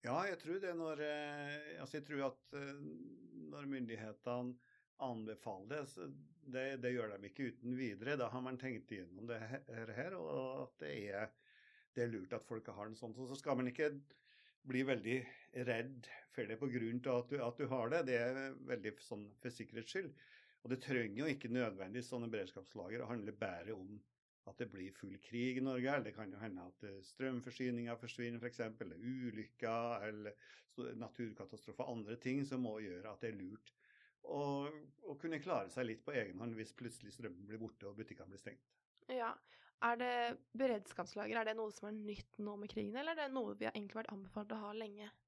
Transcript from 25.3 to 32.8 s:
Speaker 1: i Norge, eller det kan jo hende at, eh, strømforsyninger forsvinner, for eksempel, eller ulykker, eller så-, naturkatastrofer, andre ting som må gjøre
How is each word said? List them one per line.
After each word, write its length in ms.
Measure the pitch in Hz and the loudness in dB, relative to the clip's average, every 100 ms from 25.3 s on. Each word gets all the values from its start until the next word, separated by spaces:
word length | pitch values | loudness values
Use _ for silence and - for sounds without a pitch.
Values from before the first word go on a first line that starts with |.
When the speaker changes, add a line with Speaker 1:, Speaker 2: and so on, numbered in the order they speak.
| 117 123 127 | 0 2 4
Speaker 1:
i 40 | |
Norge, 280 | 131 127 127 | 2 4 4
eller 140 | 143 107 | 4 2
det 60 | 107 | -4
kan 160 | 107 | -8
jo 80 | 101 | -4
hende 240 | 110 90 | -6 -6
at, 200 | 90 - 104 | -10 -10 -10
eh, 140 | 98 | -10
strømforsyninger 920 | 95 - 131 127 120 120 127 120 120 113 | -12 -2 0 0 -2 0 2 2 0 -2
forsvinner, 400 | 120 - 120 117 | -4 -2 -2 -2
for 80 | 120 | -4
eksempel, 460 | 123 113 110 101 80 | -2 -2 -2 -8 -4
eller 320 | 117 131 123 | -4 -2 -2
ulykker, 800 | 107 107 _ 113 113 117 117 104 | -2 -6 _ 2 4 4 2 0
eller 300 | 107 104 104 - - - | -2 -6 -8 -16 -20 -18
så-, 220 | - 123 113 | -6 -4 -4
naturkatastrofer, 960 | 110 - 117 107 98 107 - 104 143 | -6 -4 -4 -4 -10 -10 -12 -4 -2
andre 240 | 120 104 120 | -2 -4 -4
ting 300 | 127 131 139 | 0 2 2
som 160 | 131 | 2
må 140 | 120 | 2
gjøre 320 | 107 | 0